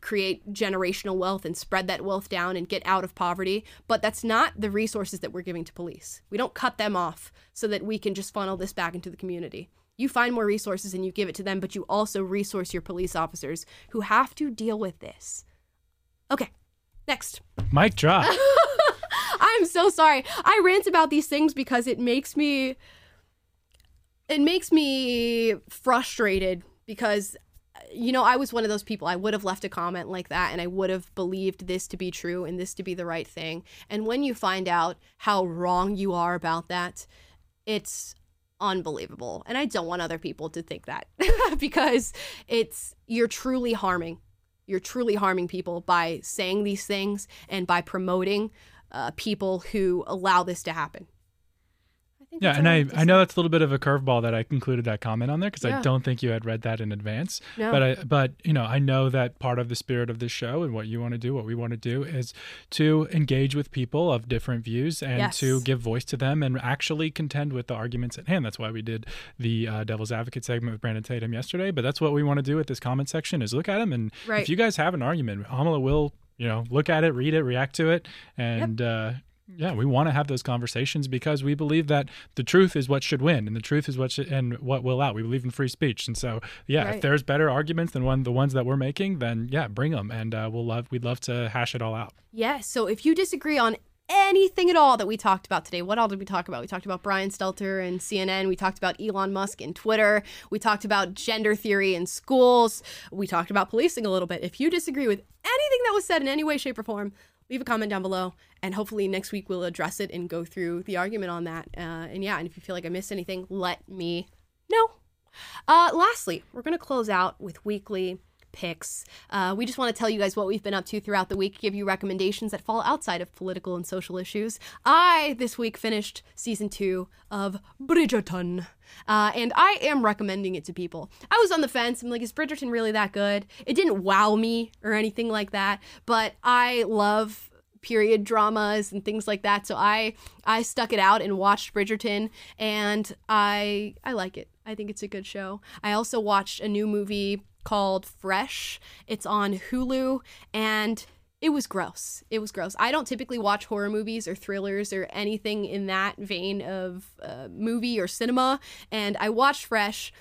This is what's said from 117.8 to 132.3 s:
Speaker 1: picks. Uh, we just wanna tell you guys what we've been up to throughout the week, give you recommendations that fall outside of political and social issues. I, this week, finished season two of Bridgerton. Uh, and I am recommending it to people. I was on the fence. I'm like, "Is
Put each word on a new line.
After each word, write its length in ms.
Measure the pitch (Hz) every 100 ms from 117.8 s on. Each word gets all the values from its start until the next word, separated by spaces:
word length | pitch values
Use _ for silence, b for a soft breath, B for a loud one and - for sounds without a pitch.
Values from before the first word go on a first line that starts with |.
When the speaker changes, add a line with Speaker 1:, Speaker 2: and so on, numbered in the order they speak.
| 196 196 185 190 _ _ _ -
Speaker 1:
picks. 420 | 180 165 - - - B B
Uh, 240 | 202 185 196
we 80 |
just 140 | 240 262
wanna 140 | 240
tell 180 | 226 226
you 80 | 220
guys 160 | 196 220
what 100 | 196
we've 140 | 208
been 100 | 202
up 100 | 196 -
to 140 | 208
throughout 280 | 208 202 185
the 80 | 196
week, 220 | 190 196
give 140 | 208 202
you 80 |
recommendations 640 | 196 190 202 185 190 202 220
that 100 | 202
fall 220 | - 220
outside 380 | - 262 - 175
of 120 | 175 -
political 400 | 185 185 185 180
and 100 | 175
social 320 | 190 - 180
issues. 400 | 185 208 220 - B B
I, 520 | - 320 349 330 302 240
this 180 | 240 -
week, 200 | 226 -
finished 460 | 220 214 214 - b
season 340 | - - 208 208
two 380 | - 196 185 180 b _
of 280 | 202 196 196 b -
Bridgerton. 840 | 269 339 285 233 - 180 175 180 170 _ B B -
Uh, 240 | 214 208
and 180 | - 233
I 240 | - 370 415
am 220 | 294 285
recommending 500 | 220 202 208 190 196 185
it 80 |
to 80 | -
people. 380 | 175 175 165 - B B
I 80 | 453
was 120 | 403
on 80 | 330
the 80 | 277
fence. 340 | 254 233 247
I'm 80 | 240
like, 120 | 240
"Is 100 | 226